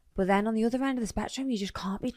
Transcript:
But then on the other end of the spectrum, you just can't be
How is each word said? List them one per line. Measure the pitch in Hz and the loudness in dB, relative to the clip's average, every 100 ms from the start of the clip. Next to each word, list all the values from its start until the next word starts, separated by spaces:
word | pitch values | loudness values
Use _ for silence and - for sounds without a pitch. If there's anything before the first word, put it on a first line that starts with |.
| _ - | _ 0
But | 185 | 4
then | 196 214 | 4 4
on | 220 | 2
the | 226 | 2
other | 254 | 2
end | 269 254 | 0 0
of | |
the | 214 | -2
spectrum, | - 214 - 269 | -4 -6 -4 -2
you | 226 | -2
just | 190 | -2
can't | - 185 202 | -4 -4 -4
be | 247 | -4